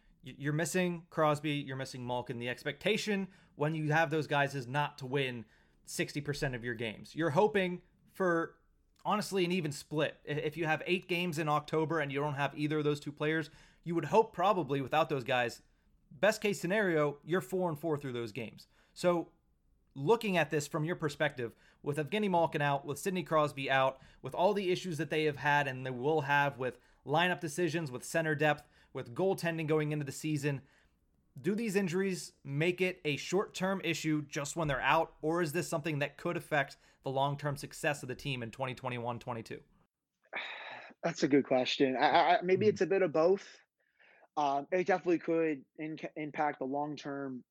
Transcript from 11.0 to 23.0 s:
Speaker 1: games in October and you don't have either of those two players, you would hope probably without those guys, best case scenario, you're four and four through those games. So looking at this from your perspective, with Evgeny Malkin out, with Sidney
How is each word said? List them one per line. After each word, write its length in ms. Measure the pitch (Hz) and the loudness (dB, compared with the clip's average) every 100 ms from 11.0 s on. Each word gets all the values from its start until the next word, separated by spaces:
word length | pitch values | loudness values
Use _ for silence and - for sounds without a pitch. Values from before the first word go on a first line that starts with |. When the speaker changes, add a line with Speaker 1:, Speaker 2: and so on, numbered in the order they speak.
| - | 0
Speaker 1:
games 320 | 170 180 156 | -2 0 0
in 100 | 156 | 0
October 500 | 147 147 160 156 165 | 0 0 0 0 0
and 100 | 139 | -2
you 80 | 139 | -2
don't 140 | 147 139 | -2 0
have 180 | 139 - | -2 -2
either 220 | 147 156 | -2 0
of 40 | |
those 160 | 147 147 | 0 -2
two 120 | - | -4
players, 380 | 143 151 160 151 - - _ | -4 0 0 -2 -10 -20 _
you 120 | 165 165 | -4 -2
would 100 | 143 | 4
hope 280 | 196 226 | 4 4
probably 480 | - 185 185 143 143 | 2 2 2 0 -2
without 280 | 123 151 165 | 2 2 2
those 140 | 139 | 0
guys, 380 | 120 127 120 - _ _ _ _ _ | 0 2 0 -4 _ _ _ _ _
best 300 | - 196 208 | 2 2 4
case 180 | 208 190 | 0 0
scenario, 580 | 170 214 196 160 147 143 | 0 2 4 4 2 0
you're 180 | 147 180 | -2 -2
four 280 | - 185 180 | -2 -2 -2
and 100 | 147 | -2
four 180 | 165 143 | -2 -2
through 160 | 139 | -2
those 180 | 120 117 | -6 -6
games. 360 | 113 110 - - _ _ | -6 -10 -12 -20 _ _
So 360 | - 180 175 - _ _ _ _ _ _ 135 | 0 2 2 -2 _ _ _ _ _ _ -2
looking 420 | 143 226 226 180 | 2 2 4 2
at 140 | 147 | 2
this 160 | 156 147 | 0 -2
from 160 | 160 156 | -2 -2
your 100 | 180 | -2
perspective, 560 | 156 - 151 135 117 - _ _ | -4 0 -2 0 -6 -8 _ _
with 140 | 143 143 | -4 -4
Evgeny 320 | 147 214 208 | -2 0 2
Malkin 320 | 175 156 156 | 4 2 2
out, 240 | 143 139 - | 0 0 -2
with 140 | |
Sidney 240 | 139 | -4